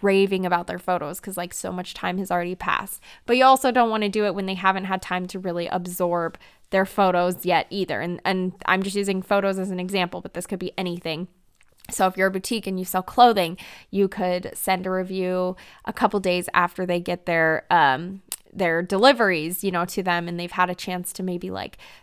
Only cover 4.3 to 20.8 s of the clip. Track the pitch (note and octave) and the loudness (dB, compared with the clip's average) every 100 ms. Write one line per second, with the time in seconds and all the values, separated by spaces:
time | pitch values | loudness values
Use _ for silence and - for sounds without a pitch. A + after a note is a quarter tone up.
4.3 | F#3 F#3+ F#3 F#3+ F#3+ F#3+ F#3 - F#3 F3+ | -2 -4 0 0 0 -2 -4 -4 -4 -4
5.3 | F#3+ F#3 E3+ E3+ F#3 F3+ F3+ F3 F3 E3 | -6 -4 -4 -4 -4 -4 -2 0 0 -2
6.3 | - - _ _ F#3+ F#3+ - F#3+ F3 F3+ | -6 -18 _ _ 2 2 4 4 4 2
7.3 | F3+ F3+ E3 - G3 F3+ A2+ E3+ F3+ - | 0 2 2 2 -4 -2 -2 -4 -4 -2
8.3 | F#3+ F#3 - - F#3+ F#3+ G3+ G3+ F#3+ - | -2 -2 -2 0 0 0 -2 -2 -2 0
9.3 | G3+ G3 F#3+ F#3 F3+ F#3 G3 F3+ F3+ - | 2 2 -2 -4 -4 -2 -2 -2 -4 -10
10.3 | - - F#3+ F3+ - F3+ F3 E3 D#3 F#3 | -10 -8 -8 -6 -6 -6 -6 -6 -6 -8
11.3 | _ _ _ _ _ - - F#3 F#3 F#3+ | _ _ _ _ _ -10 0 0 2 0
12.3 | F#3+ - A3+ F#3+ F#3 F#3 F#3+ F#3 - A#3+ | 0 -4 -4 -2 -6 -4 -4 -2 6 6
13.3 | G3+ E3 F3+ - - - G3 G3 G3 F3+ | 6 0 -4 -14 -20 -6 0 0 0 -2
14.3 | F3+ - - - F#3 F#3 F#3 F#3 F#3+ F3+ | -2 -4 -6 -2 -2 0 -2 -2 -4 -2
15.3 | F3+ F#3 F#3 - - - - A3 G#3 F#3 | 0 -2 -4 -14 -14 -12 -2 0 0 0
16.3 | F3+ F3+ - F3 - F3+ F3 F3 F3 - | 0 0 2 2 0 -2 -2 -2 -4 0
17.3 | E3 D#3+ D#3+ - E3+ C#3+ C3 F3 G3 - | 2 4 2 2 4 6 4 -2 -12 -14
18.3 | - _ - F3 E3 F3+ G3 B3+ A#3+ G#3 | -16 _ -2 0 0 0 4 6 6 4
19.3 | E3+ D#3+ F#3 G3 F3+ F3+ - F#3 F3 E3+ | 2 -2 -4 -2 -2 -2 -2 -2 -2 -2
20.3 | F3 F3 - F3+ F3+ | -6 -4 0 -2 -2